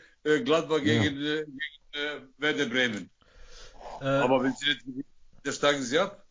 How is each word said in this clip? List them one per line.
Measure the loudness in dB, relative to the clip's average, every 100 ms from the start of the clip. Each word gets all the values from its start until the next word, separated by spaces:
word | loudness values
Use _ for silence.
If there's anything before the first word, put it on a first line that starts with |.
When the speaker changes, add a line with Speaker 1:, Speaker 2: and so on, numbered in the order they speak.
| -14 _
Speaker 1:
äh, | 2 2
Gladbach | 4 2 2 2
Speaker 2:
Ja. | 4 4
Speaker 1:
gegen, | 2 0
äh, | -4 -4
gegen, | -6 -10 -14 -16 -12
äh, | -6 -6 -8 -14 -4
Werder | -2 0 0
Bremen. | 2 0 -2 -10 _ _ -20 -20 -18 -20 -18 -16 -6
Speaker 3:
Äh, |
Speaker 1:
Aber | 0 2 4 4
wenn | 2
sie | 0 -2
nicht | -2
gewinnen, | -6 -12 -12 -18 -20 -10
dann | -6
steigen | 0 2 2
sie | 0 0
ab. | 0 -4 -20